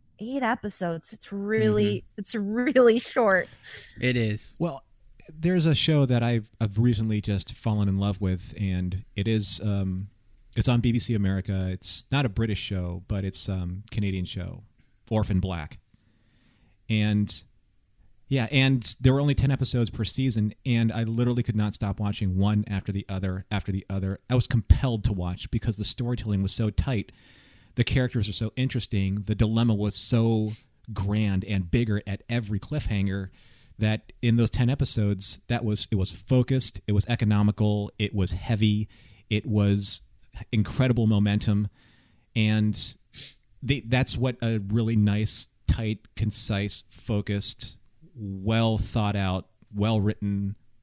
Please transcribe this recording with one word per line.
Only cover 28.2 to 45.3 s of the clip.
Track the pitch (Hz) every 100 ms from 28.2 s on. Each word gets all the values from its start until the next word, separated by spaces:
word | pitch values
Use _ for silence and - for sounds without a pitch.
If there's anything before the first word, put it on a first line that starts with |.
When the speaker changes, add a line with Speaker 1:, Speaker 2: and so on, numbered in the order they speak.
| 104
Speaker 3:
are |
so | - 113 -
interesting. | 131 120 - 101 95 101 98
The | 104
dilemma | 110 113 117
was | 104 104
so | - - 120 113 113 107 110 _ _ -
grand | 95 98 104 107 95
and | 95 98 87
bigger | 120 107 104 -
at | 98 -
every | 117 104 104
cliffhanger | - 147 - 104 98 98 92 - - - - -
that | 107 110 - -
in | 120 113
those | 113
ten | - 120
episodes, | 143 135 - 104 98 - - -
that | 120
was, | 110 104 -
it | 101
was | 90
focused, | - - 127 123 131 - - -
it |
was | 104 -
economical, | 117 107 104 104 104 107 104 101 -
it | 104
was | 104 92
heavy, | - - 110 107 104 110 - - - -
it | 104
was | 135 107 101 101 101 - - - - - -
incredible | 113 101 - 131 117 110
momentum, | 104 101 104 - 101 104 - _ _ _ _ _ 113
and | 107 107 107 95 - - _ - - - _ _
they, | 135 139
that's | 113 127 135 120
what | 127 120
a | 113 113
really | 98 113 113
nice, | 110 104 101 107